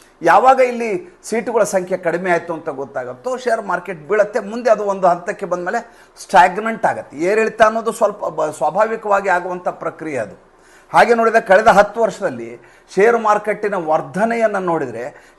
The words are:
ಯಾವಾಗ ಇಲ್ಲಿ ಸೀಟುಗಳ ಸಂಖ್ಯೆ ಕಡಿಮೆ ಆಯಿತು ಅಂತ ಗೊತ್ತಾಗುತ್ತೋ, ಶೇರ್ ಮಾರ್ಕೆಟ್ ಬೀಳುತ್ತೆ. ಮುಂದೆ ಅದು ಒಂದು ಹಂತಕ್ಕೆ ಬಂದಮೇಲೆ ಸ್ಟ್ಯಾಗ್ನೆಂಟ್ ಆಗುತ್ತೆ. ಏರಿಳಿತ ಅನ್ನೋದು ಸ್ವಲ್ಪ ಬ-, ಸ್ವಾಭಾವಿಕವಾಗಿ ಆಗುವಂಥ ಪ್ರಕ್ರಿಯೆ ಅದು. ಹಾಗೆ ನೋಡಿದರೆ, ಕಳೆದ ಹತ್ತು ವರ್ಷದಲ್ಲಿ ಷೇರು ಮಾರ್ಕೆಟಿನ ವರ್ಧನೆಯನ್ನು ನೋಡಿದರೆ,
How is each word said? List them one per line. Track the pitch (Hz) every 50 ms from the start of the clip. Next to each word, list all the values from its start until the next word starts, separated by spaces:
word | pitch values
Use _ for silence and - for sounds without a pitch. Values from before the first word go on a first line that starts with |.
| _ _ _ -
ಯಾವಾಗ | 160 165 175 208 233 262 262 254
ಇಲ್ಲಿ | 254 247 240 233 233 220 196 180 - - - _
ಸೀಟುಗಳ | - - 214 233 214 247 220 220
ಸಂಖ್ಯೆ | 202 - 202 190 180 185 185 180
ಕಡಿಮೆ | 180 165 160 175 185 180
ಆಯಿತು | 170 165 - - 165
ಅಂತ | 156 - 160
ಗೊತ್ತಾಗುತ್ತೋ, | 143 135 139 - - 131 123 123 131 - - 254 247
ಶೇರ್ | 226 - 240 226 220 202
ಮಾರ್ಕೆಟ್ | 190 180 180 - 196 185 151 151 143
ಬೀಳುತ್ತೆ. | 208 214 196 202 - 240
ಮುಂದೆ | 196 196 220 247 233 247
ಅದು | 214 202 208
ಒಂದು | 202 196 190 185
ಹಂತಕ್ಕೆ | 175 180 202 196 208 196 - 202
ಬಂದಮೇಲೆ | 170 180 180 175 180 226 233 233 - - - - _ _ -
ಸ್ಟ್ಯಾಗ್ನೆಂಟ್ | - - 196 180 180 185 180 208 220 226 226 185 -
ಆಗುತ್ತೆ. | 151 120 107 - - -
ಏರಿಳಿತ | 139 165 185 214 220 220 220 214 -
ಅನ್ನೋದು | 220 220 220 226 208 226
ಸ್ವಲ್ಪ | - - - - - - -
ಬ-, | 185 156 156 156 156
ಸ್ವಾಭಾವಿಕವಾಗಿ | 147 - 165 151 156 202 220 220 226 220 - 208 196 196 190 190
ಆಗುವಂಥ | 180 180 170 180 180 180 180 185
ಪ್ರಕ್ರಿಯೆ | - - 165 165 - - 160 156 143 120
ಅದು. | 107 95 87 - _ _ _ _ _ _ _ _ _ -
ಹಾಗೆ | 151 170 208 226 233
ನೋಡಿದರೆ, | 226 226 220 220 226
ಕಳೆದ | 220 - 190 214 220
ಹತ್ತು | 226 180 196 202 - - 233
ವರ್ಷದಲ್ಲಿ | 226 196 - - 196 160 127 117 117 117 120 - - - _ _ _ - -
ಷೇರು | 185 202 240 233 226
ಮಾರ್ಕೆಟಿನ | 220 208 208 208 - 214 202 - 214 202 202
ವರ್ಧನೆಯನ್ನು | 185 160 156 156 165 143 143 131 185 220 233 233 233 226 208 202 190
ನೋಡಿದರೆ, | 185 175 165 156 139 123 110 113 123 147 - - - - _